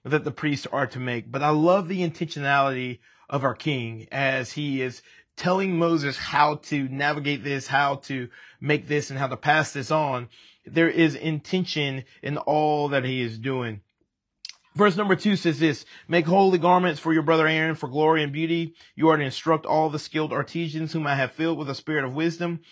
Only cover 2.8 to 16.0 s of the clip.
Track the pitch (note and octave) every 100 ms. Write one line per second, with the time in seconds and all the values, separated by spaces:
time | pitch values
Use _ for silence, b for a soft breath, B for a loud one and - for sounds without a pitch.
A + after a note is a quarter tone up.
2.8 | B2+ A#2+ b b b C#3 C3 A2+ D#3 C3+
3.8 | A2+ A2+ - C3+ C3+ C3 A#2+ D3 D3 C3+
4.8 | B2+ - - b b - F3+ F#3+ G3 E3+
5.8 | E3+ E3 C#3+ B2+ - D3 D3 D3 - D3
6.8 | C3 C3+ C#3+ D3 C#3+ C#3+ C#3+ C#3 - C#3
7.8 | C#3+ C#3 - C3+ B2 B B B C#3 D3
8.8 | - D3 - C3+ C3 C3 D3 D#3 D3 C#3+
9.8 | B2+ D#3 D3 B2+ A#2+ b b b - E3
10.8 | E3 E3+ D#3+ C3+ D#3+ D3+ - F#3 F3+ D#3
11.8 | C#3+ C3 B2+ b C3+ C#3+ - D3+ D3+ D3
12.8 | D3 C#3 B2+ C3 A#2 A2 C3 C3 A#2 G#2
13.8 | - _ _ _ _ _ - - _ -
14.8 | G#3 F3 G3+ F#3 G#3 G3 E3+ C#3 D#3+ C#3
15.8 | - B